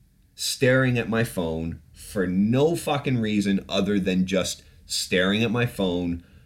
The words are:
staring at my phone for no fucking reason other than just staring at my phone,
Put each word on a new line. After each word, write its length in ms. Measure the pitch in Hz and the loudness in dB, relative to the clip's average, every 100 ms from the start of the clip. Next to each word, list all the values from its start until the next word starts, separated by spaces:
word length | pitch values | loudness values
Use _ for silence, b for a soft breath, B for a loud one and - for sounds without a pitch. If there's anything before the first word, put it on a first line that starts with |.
| _ _ _ | _ _ _
staring 640 | - - - 127 131 131 120 | -10 -8 0 4 4 4 0
at 100 | 104 | 0
my 160 | 113 | 0
phone 580 | 113 - 82 80 82 82 - | 0 -2 -4 -4 -6 -8 -14
for 320 | - - 104 90 | -20 -8 -4 0
no 500 | 90 104 127 151 170 | 2 2 4 2 0
fucking 440 | - 143 143 123 | -2 -2 0 0
reason 440 | 110 104 101 98 - | 0 0 2 0 -2
other 300 | 98 98 104 | -2 0 0
than 260 | 92 92 92 | 2 0 2
just 380 | 95 87 - b b - | 0 -2 -6 b b -10
staring 580 | - - 92 92 104 | -8 0 2 2 2
at 80 | 117 | 0
my 140 | 120 120 | 0 -2
phone, 580 | - 95 87 87 85 b b | -2 -2 0 -2 -4 b b